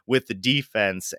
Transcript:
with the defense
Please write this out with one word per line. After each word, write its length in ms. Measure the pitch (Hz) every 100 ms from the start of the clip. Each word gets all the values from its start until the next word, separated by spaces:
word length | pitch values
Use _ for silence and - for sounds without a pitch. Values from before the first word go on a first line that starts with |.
| -
with 220 | 127 -
the 60 |
defense 800 | 98 123 139 - 110 101 92 -